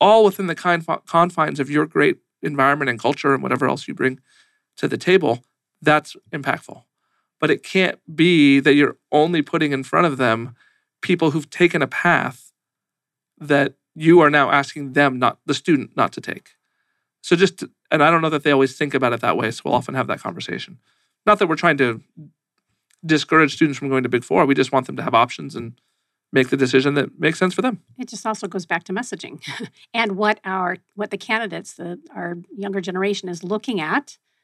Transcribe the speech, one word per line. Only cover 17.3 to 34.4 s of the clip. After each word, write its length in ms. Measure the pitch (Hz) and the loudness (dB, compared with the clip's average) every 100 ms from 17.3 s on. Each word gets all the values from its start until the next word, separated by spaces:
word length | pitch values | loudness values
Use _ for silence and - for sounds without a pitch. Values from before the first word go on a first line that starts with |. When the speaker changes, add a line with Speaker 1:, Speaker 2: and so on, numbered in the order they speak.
| 170 | 2
Speaker 1:
just, 280 | 190 - - _ _ | 2 0 -14 _ _
and 100 | 156 | 2
I 80 | 151 | 4
don't 120 | 165 | 4
know 80 | 160 | 0
that 140 | 151 | 0
they 80 | 147 | 2
always 260 | 135 135 - | 2 2 0
think 160 | 147 | -4
about 200 | 135 127 | 0 0
it 80 | 120 | 0
that 160 | 120 92 | -2 0
way, 140 | 107 | -2
so 100 | - 151 | -4 -2
we'll 100 | 123 | -2
often 180 | - | -2
have 140 | 135 - | -6 -6
that 120 | - | -6
conversation. 600 | - - - - - - _ _ _ _ - | -8 -10 -10 -10 -12 -20 _ _ _ _ 0
Not 140 | 208 | 2
that 80 | 185 | 2
we're 80 | 156 | 0
trying 220 | 175 139 | 0 2
to 240 | 127 113 - - 147 _ _ _ _ _ _ _ 165 | 0 -2 -12 -20 -20 _ _ _ _ _ _ _ -2
discourage 480 | 151 - 160 147 | -2 2 2 2
students 240 | - 156 139 | 2 -2 0
from 120 | 139 | -4
going 140 | 135 | -2
to 60 | 131 | 0
Big 140 | 180 | -4
Four. 220 | - 180 143 | 0 0 4
We 100 | 135 | 2
just 160 | 131 | 2
want 160 | 135 127 | -2 -4
them 80 | 139 | -8
to 80 | |
have 100 | - | 0
options 420 | 113 123 - 139 131 | 2 0 -2 -12 -12
and 240 | 117 - _ _ _ _ _ | -14 -16 _ _ _ _ _
make 180 | 143 131 | 0 2
the 80 | 139 | 0
decision 380 | 123 131 139 143 | 2 2 2 -2
that 240 | 120 - | -4 -4
makes 180 | 160 156 | -4 0
sense 160 | 185 | -2
for 80 | 185 | -2
them. 200 | 254 202 _ - | -4 -6 _ -16
Speaker 2:
It 80 | 254 | -14
just 180 | 214 220 | -10 -8
also 220 | 214 196 | -8 -8
goes 180 | 190 - | -10 -6
back 200 | 170 - | -8 -6
to 80 | |
messaging 480 | 196 254 180 - 160 - - 226 _ | -8 -8 -12 -14 -16 -16 -14 -14 _
<laughs> 120 | _ | _
and 200 | 226 226 | -6 -4
what 260 | 190 208 214 | -2 -2 -2
our, 340 | 196 190 180 185 _ 196 | -6 -6 -6 -8 _ -12
what 160 | 208 | -10
the 60 | 196 | -10
candidates, 560 | - 220 220 165 - | -6 -6 -6 -10 -14
the, 260 | - 175 180 - - | -14 -12 -12 -14 -12
our 220 | 175 175 - 247 | -10 -10 -14 -12
younger 260 | 202 196 | -6 -6
generation 480 | 180 185 196 196 180 | -4 -4 -2 -4 -6
is 140 | 175 | -10
looking 360 | 175 208 - 202 | -6 -6 -4 -6
at, 380 | 156 240 - - _ _ | -4 -4 -6 -16 _ _